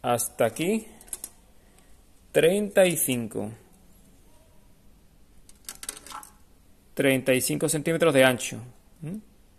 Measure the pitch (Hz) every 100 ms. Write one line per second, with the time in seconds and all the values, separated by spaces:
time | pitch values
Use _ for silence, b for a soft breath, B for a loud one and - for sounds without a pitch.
0 | 127 120 - - 120 - 165 220 - -
1 | - - - - - b b b b b
2 | _ - - - 156 196 208 202 185 151
3 | - 123 113 110 104 113 - - _ -
4 | - - - - _ - - - - -
5 | - _ - - - - - - - -
6 | - - - - - _ _ - _ -
7 | 139 131 127 127 - 151 156 151 147 165
8 | 165 139 131 123 - 113 123 - _ -
9 | 151 208 - _ -